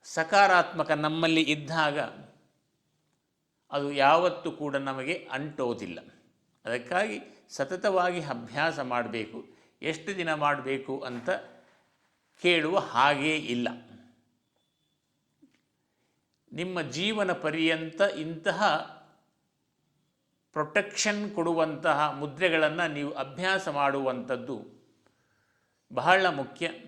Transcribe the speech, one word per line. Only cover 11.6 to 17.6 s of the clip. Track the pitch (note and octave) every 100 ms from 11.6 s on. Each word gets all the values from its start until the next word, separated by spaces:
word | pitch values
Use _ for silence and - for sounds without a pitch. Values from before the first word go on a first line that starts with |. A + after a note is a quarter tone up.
| _ _ _ _ _ _ _ _
ಕೇಳುವ | F3 E3+ D#3 F#3+
ಹಾಗೇ | - A#2+ C#3 C#3+ D3 D#3
ಇಲ್ಲ. | - A#2+ A#2 A#2+ - - - _ _ _ _ _ _ _ _ _ _ _ _ _ C#4 _ _ _ _ _ _ _ _ _ _
ನಿಮ್ಮ | C#3+ F3+ F3+
ಜೀವನ | D3 C3 G3+ G#3+ F#3+
ಪರ್ಯಂತ | F3 D#3+ D#3+